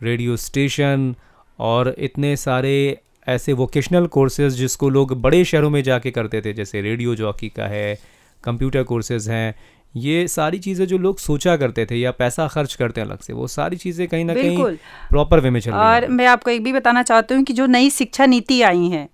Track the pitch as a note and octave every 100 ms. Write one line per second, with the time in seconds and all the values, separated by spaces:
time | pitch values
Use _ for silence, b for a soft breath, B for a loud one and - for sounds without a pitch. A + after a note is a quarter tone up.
0 | A2+ A#2+ A#2+ A#2 - C#3 C#3 - C#3+ C#3
1 | C3+ A#2+ b b b - A2+ A#2 B2 -
2 | C#3 - C#3+ C#3+ - B2+ C3+ C#3 C#3 C#3
3 | _ _ - B2+ - C3 B2+ D3+ C3 F3
4 | F3 C#3+ C3+ - C#3+ B2+ C3 - C#3 C3+
5 | C3+ B2+ A#2+ E3 F3+ D#3+ D3+ D3 C3+ B2+
6 | B2+ A#2+ A2 A2 G#2 G#2 G2+ G#2 G2+ A#2
7 | A#2+ A2+ G#2+ G2+ A2 - G#2 G#2 G#2 G2+
8 | b b b b - A#2 C3 C3+ B2 A#2+
9 | G#2+ A#2+ G#2+ A2+ A2 G#2+ b b b B2
10 | C3 E3 F3 - D#3 F#3 F#3 F3+ F#3 F#3
11 | F3+ G3 - D3 F3+ E3+ C3 - A2 A#2+
12 | B2 B2 B2 - D#3 - C#3+ - A#2+ A2+
13 | G#2 G2 - A2+ B2+ - D3+ F3 F3+ E3+
14 | F3+ E3 E3+ E3+ F3+ F3 B3 D#3+ B B
15 | B C#3 D3 E3 C3 B2 A2 A2+ A3 A#3
16 | A#3+ B3 B3 A#3+ B3 A#3+ A3 C4 B3+ A#3+
17 | B3 A3+ A3 C4 C4+ A#3+ C4+ B3 C4+ -
18 | B3 - C4+ B3 - B3+ A3+ F3 F3 E3+
19 | C#3+